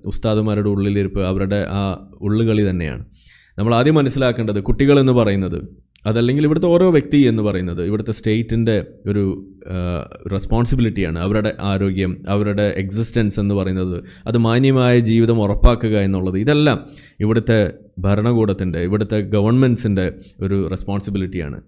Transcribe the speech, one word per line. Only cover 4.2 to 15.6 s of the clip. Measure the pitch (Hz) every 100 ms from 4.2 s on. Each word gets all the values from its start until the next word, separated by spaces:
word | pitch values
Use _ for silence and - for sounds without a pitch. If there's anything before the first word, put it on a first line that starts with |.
| 127 113 110 104
കുട്ടികൾ | 95 110 139 139
എന്ന് | 131
പറയുന്നത്, | 123 107 98 90 85 - - _ _ 104
അതല്ലെങ്കിൽ | 110 120 139 151
ഇവിടുത്തെ | 156 180
ഓരോ | 170 185
വ്യക്തി | 160 - 147 131
എന്ന് | 110
പറയുന്നത് | 104 95 90 87 101
ഇവിടുത്തെ | 104 104
സ്റ്റേറ്റിൻ്റെ | 107 110 107 113 113 113 107 - - -
ഒരു, | 101 98 95 95 - 90
ആ, | 92 90 87 - - -
റെസ്പോൺസിബിലിറ്റിയാണ്. | 98 - 110 120 131 117 98 87 82
അവരുടെ | 92 107 107 -
ആരോഗ്യം, | 101 95 98 95 92 87 -
അവരുടെ | 101 104 101 104 -
എക്സിസ്റ്റൻസ് | 95 101 113 120 104 101
എന്ന് | 101 101
പറയുന്നത്, | 95 92 92 87 - - -
അത് | 117
മാന്യമായ | 113 120 135 131 123 120
ജീവിതം | 117 113 117 117
ഉറപ്പാക്കുക | 101 101